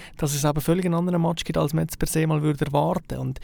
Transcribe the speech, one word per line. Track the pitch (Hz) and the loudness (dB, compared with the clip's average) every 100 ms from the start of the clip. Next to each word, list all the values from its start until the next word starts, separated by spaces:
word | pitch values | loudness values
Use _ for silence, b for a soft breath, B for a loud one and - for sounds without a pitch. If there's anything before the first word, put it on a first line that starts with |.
| B - | B -4
dass | 143 | -2
es | 143 | 0
eben | 151 151 | 0 0
völlig | 139 175 180 | 2 2 2
einen | 170 | 0
anderen | 180 175 | 2 2
Match | 170 165 | 2 0
gibt, | - 165 | -2 0
als | 151 | 0
man | 160 | 0
jetzt | 160 - | -2 -2
per | - | 0
se | 160 160 | 2 2
mal | 151 | 2
würde | 151 143 147 | 2 0 0
erwarten. | 143 156 185 - 127 | 2 2 0 -4 -6
Und, | 131 131 | -4 -6